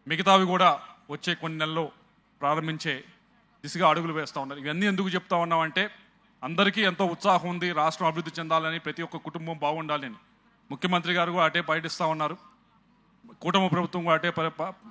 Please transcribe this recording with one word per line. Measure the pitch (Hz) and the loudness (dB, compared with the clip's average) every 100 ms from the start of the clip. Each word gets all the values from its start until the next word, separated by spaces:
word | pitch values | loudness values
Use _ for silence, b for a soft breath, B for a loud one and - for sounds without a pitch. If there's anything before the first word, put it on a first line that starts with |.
| - | -6
మిగతావి | 160 190 190 185 | 0 6 6 6
కూడా | 185 180 143 - - _ | 6 6 4 -4 -20 _
వచ్చే | 143 - | -8 -4
కొన్ని | 165 160 160 | -4 -4 -4
నెలల్లో | 156 160 156 - _ _ _ _ | -2 -2 -4 -8 _ _ _ _
ప్రారంభించే | 143 156 160 160 160 131 - - _ _ _ _ | 0 0 -2 -4 -4 -6 -8 -20 _ _ _ _
దిశగా | 147 165 175 | -10 2 4
అడుగులు | 156 165 | 4 0
వేస్తూ | 156 143 - | -4 -6 -8
ఉన్నారు. | 135 143 | -8 -8
ఇవన్నీ | 139 156 202 | -6 0 2
ఎందుకు | 190 190 | 2 0
చెప్తా | 185 - 180 | -2 0 0
ఉన్నామంటే, | 170 165 160 165 208 - _ _ _ _ | 2 2 0 -2 -4 -6 _ _ _ _
అందరికీ | 131 175 202 202 | -6 2 2 2
ఎంతో | 202 175 190 | 0 2 -2
ఉత్సాహం | 170 202 - 170 | 0 2 2 0
ఉంది | 175 180 | -4 -4
రాష్ట్రం | 160 156 156 170 | 0 0 2 -2
అభివృద్ధి | 160 160 160 | 0 -6 -8
చెందాలని, | 160 160 160 165 | 0 0 0 -4
ప్రతి | 156 147 | -8 -8
ఒక్క | 165 160 | -10 -10
కుటుంబం | 165 170 160 160 | -10 -10 -10 -4
బాగుండాలని. | 147 160 156 147 135 107 _ _ _ _ _ | -2 -2 -2 -4 -4 -14 _ _ _ _ _
ముఖ్యమంత్రి | 139 180 180 170 | -4 0 0 2
గారు | 180 170 | 0 0
కూడా | 175 | 2
అటే | 160 170 | 2 2
పయనిస్తూ | 160 160 165 - 165 | 0 -2 -2 -4 -2
ఉన్నారు, | 156 151 175 - _ _ _ _ _ _ _ - - | 0 -4 -6 -14 _ _ _ _ _ _ _ -20 -8
కూటమి | 165 190 190 | 0 2 4
ప్రభుత్వం | 165 175 185 | 0 -2 -4
కూడా | 170 | 0
అటే | 160 175 | 2 2
ప-, | 170 | -2
ప-, | 160 - 180 185 220 | -4 -4 -8 -8 -14